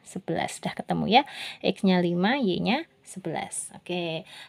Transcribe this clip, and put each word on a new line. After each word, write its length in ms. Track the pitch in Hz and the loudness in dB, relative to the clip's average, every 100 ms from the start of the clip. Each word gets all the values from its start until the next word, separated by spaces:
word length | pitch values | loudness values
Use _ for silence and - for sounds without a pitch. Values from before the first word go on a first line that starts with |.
| - | -14
sebelas. 560 | 190 - 165 - - | -10 -4 -2 -4 -4
Sudah 160 | - - | -6 -6
ketemu 320 | - 165 151 | -4 -2 4
ya. 120 | 233 294 - - - 190 | 4 4 -2 -12 -2 -2
X-nya 320 | 185 190 180 175 | 2 4 6 4
lima, 320 | 175 196 285 | 2 2 2
Y-nya 480 | 214 170 175 269 330 _ | 2 2 0 0 -2 _
sebelas. 720 | - 190 - - - - - | -18 -10 -6 -6 -6 -8 -10
Oke, 560 | - - 175 170 160 - - | -12 -6 -4 -4 -4 -8 -16